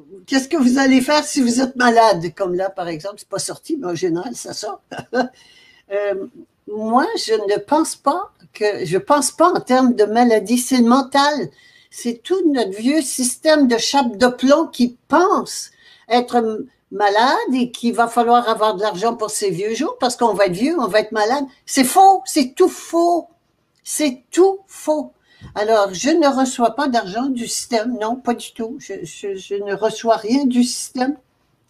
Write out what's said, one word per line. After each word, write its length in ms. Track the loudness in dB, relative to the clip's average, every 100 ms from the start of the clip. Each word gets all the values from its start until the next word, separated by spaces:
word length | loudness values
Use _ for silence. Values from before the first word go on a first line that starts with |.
| -20 -20 -4
qu'est-ce 220 | -2 -2
que 80 | 0
vous 220 | 2 4
allez 220 | 4 4
faire 240 | 4 0
si 160 | 0 0
vous 180 | 0 2
êtes 160 | -2 0
malade ? 580 | 2 6 4 4 -2
Comme 200 | -4 -4
là, 160 | -2 -4
par 180 | -4 -8
exemple, 280 | -8 -10 -14
c'est 100 | -10
pas 100 | -8
sorti, 380 | -8 -10 -8 -6
mais 80 | -4
en 60 |
général, 400 | -2 -2 -2 -6
ça 180 | -10 -12
sort. 280 | -10 -10 -12 _ -16 -6
<laughs> 100 | -4 -4 -6 _ _ _ _ _
Euh, 340 | -4 -2 -4 -8 -16 -20 _ -12
moi, 400 | -8 0 2 2 -4
je 160 | -2
ne 260 | -2 0 -2
pense 340 | 0 0 0
pas 380 | -2 -2 -2 -6 _ _
que, 320 | -4 -4 -2
je 140 | -2 -4
pense 320 | 2 0 0
pas 220 | 2 2
en 80 | 2
termes 340 | 0 2 4
de 80 | 2
maladie, 540 | 2 4 4 4 2 -2
c'est 200 | 0 2
le 100 | 4
mental. 600 | 4 2 2 2 0 -6 -10 _ _ _
C'est 280 | -10 -8 -8
tout 260 | -4 0 0
notre 240 | 0 -2 -2
vieux 260 | 0 0
système 680 | -2 -4 -6 -2 2 4 4
de 100 | 2
chape 380 | 0 0 0 2
de 100 | 0
plomb 400 | 2 2 4 2
qui 320 | 0 -2 -2 _
pense 640 | 2 2 2 -2 -10 -14 _ _ _ _
être 260 | -2 0 0
m-, 280 | 0 -4 -10 _ _
malade 460 | 0 2 2 2 0 0
et 160 | -2 -2
qu'il 240 | -4 -4
va 140 | 0 0
falloir 400 | 0 2 2 2
avoir 260 | 0 0
de 80 | 0
l'argent 320 | -4 -2 -4
pour 160 | -4 -6
ses 200 | -4 -4
vieux 260 | -4 -4 -4
jours 200 | -6 -2
parce 160 | -4 0
qu'on 180 | -2
va 120 | 2 0
être 100 | 0
vieux, 180 | -2 -2
on 120 | 0
va 100 | -2
être 140 | -2
malade. 320 | -2 -2 -2 -4 -12 -6
C'est 180 | 0
faux, 360 | 2 6 6 6
c'est 280 | 2 -2 -2 2
tout 120 | 0
faux. 600 | 0 -4 0 2 0 -4 _ _ _ _ _
C'est 400 | -12 -2 -2 -4 _
tout 260 | 4 4 2 -10
faux. 460 | -12 -4 -2 -4 _ _ _ -14
Alors, 400 | -6 2 2 2
je 160 | 0 0
ne 160 | 2 2
reçois 480 | 2 -2 0 -2
pas 140 | 0 -2
d'argent 380 | -2 -2 -6 -4
du 200 | -6 -6
système, 500 | -8 -4 -4 -4 -4
non, 160 | -6 -6
pas 180 | -4
du 180 | -6 -8
tout. 220 | -10 -10 -10
Je, 240 | -14 -14
je, 320 | -14 -12 -10 -10
je 180 | -8
ne 180 | -8 -6
reçois 440 | -4 -4 -2 0 0
rien 300 | 2 0 2
du 180 | 2
système, 500 | 0 -2 -10 -4 -4 -4 _ _ _ _ _